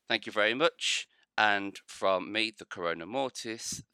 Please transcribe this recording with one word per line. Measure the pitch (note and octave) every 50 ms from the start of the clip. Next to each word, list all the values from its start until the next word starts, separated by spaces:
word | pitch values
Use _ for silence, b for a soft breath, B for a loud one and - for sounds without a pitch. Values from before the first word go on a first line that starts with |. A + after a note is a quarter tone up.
| _
thank | - A#2 A2+ -
you | A2
very | - G#2+ G#2 A2 A#2
much. | C3+ E3 E3 - - - - - - - b b b b _ _
And | A2 G#2+ G#2 G2+ G2 G2+ G2 F#2+ - -
from | - - - G#2 F#2+ F#2+ F2+ E2+ F2
me, | G#2 A2+ A2 A2 -
the | - F2+
Corona | - - G2 E2+ E2+ E2 E2 E2
Mortis, | F#2+ A#2+ C#3 C3+ B2 - - - A2+ A2+ - - - - - - _